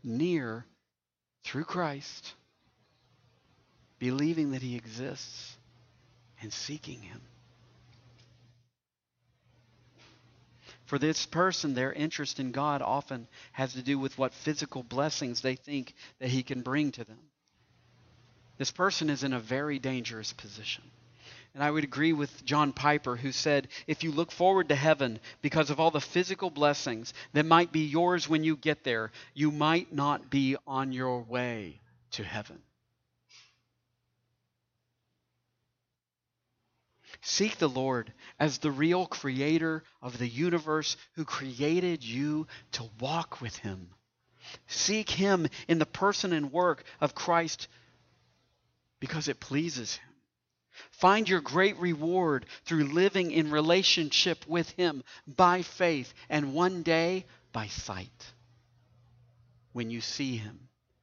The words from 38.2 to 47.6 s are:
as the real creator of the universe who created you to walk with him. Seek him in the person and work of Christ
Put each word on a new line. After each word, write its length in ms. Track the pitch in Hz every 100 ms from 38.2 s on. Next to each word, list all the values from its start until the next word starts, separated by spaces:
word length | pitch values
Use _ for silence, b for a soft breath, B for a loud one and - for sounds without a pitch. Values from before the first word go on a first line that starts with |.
| B -
as 180 | 151 139
the 140 | 156
real 340 | 135 160 180 -
creator 760 | - 139 131 143 160 160 160 b b
of 160 | 123 120
the 100 | 123
universe 680 | 120 175 170 156 156 147 B B
who 120 | 160
created 800 | 151 - 135 120 147 180 180 160
you 460 | 113 123 147 151 156 B B
to 180 | - 113 110
walk 420 | 131 165 - -
with 160 | 117 -
him. 360 | 101 92 90 _ _ _ _ B B B -
Seek 420 | - - 214 -
him 380 | - 196 185 156 B -
in 100 | 165
the 80 | 151
person 460 | - 196 196 190
and 200 | 160 143
work 320 | 165 180 151 B B
of 140 | 147
Christ 540 | - - 170 160 -